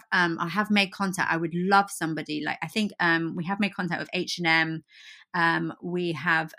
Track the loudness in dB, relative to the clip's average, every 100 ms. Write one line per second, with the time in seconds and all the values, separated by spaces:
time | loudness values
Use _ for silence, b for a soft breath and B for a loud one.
0 | 0 2 2 0 -4 -2 2 2 2 0
1 | -4 -2 0 0 -2 -2 4 4 4 -2
2 | -4 -4 -6 -6 -4 -6 -4 -2 -2 0
3 | 2 2 0 -4 -4 -2 -2 -2 -4 -4
4 | -4 -6 -6 -2 2 4 2 -2 -10 B
5 | B B B 2 4 2 -2 -6 -6 -2
6 | -2 -2 0 0 0